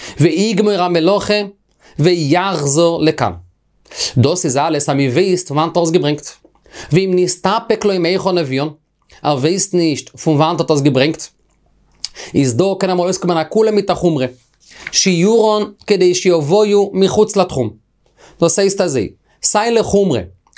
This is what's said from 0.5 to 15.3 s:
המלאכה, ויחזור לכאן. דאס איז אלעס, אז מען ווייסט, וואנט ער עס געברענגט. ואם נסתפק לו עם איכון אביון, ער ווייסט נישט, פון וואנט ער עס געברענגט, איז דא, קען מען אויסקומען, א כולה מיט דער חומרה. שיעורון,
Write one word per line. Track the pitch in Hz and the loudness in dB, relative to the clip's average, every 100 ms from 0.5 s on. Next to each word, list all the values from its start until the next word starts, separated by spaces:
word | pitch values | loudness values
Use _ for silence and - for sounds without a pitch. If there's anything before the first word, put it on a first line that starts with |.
| 190 208 196 | 2 0 0
המלאכה, | 175 170 170 202 - 208 202 - _ _ _ - | 0 2 2 0 0 -2 -2 -12 _ _ _ 0
ויחזור | 160 175 143 175 196 165 143 143 170 170 | 2 2 2 0 0 -2 -2 2 2 2
לכאן. | 156 156 110 87 - _ _ _ _ - - 127 | 0 0 -4 -4 -16 _ _ _ _ -10 -4 0
דאס | 131 175 | 0 0
איז | 147 131 | -2 -2
אלעס, | 160 143 147 | -2 -2 -2
אז | 139 | 0
מען | 135 | 0
ווייסט, | 131 196 180 - | 0 0 -2 -2
וואנט | 143 160 170 | -4 -2 0
ער | |
עס | 165 | 0
געברענגט. | 165 147 147 - - _ _ _ - - | 0 0 -4 -8 -20 _ _ _ -20 -2
ואם | 160 190 | 0 2
נסתפק | 180 180 - 190 226 226 214 | 0 0 -2 -2 -2 -2 -2
לו | 202 | 0
עם | 185 170 | 0 0
איכון | 190 190 175 | -2 -2 -2
אביון, | 139 131 151 151 _ _ _ - | -2 -4 -4 -8 _ _ _ -6
ער | - 143 | -2 0
ווייסט | 147 190 - | 0 0 -2
נישט, | 180 165 131 - - | 0 0 -2 -8 -6
פון | 160 147 | 0 2
וואנט | 156 160 | 2 0
ער | 151 151 | 0 0
עס | |
געברענגט, | 139 127 151 160 - _ _ _ _ _ _ _ - - - | 2 2 0 -2 -12 _ _ _ _ _ _ _ -16 -16 -4
איז | 156 135 113 | 0 0 0
דא, | 196 185 | -2 0
קען | 190 | -2
מען | 180 | 0
אויסקומען, | 180 185 180 165 | -2 -2 -2 -2
א | 156 | 0
כולה | 214 220 | 0 2
מיט | 208 196 | 0 0
דער | 175 | 0
חומרה. | 175 147 127 - _ _ _ - - | 0 0 -4 -8 _ _ _ -20 -6
שיעורון, | - 196 170 196 | -2 0 2 2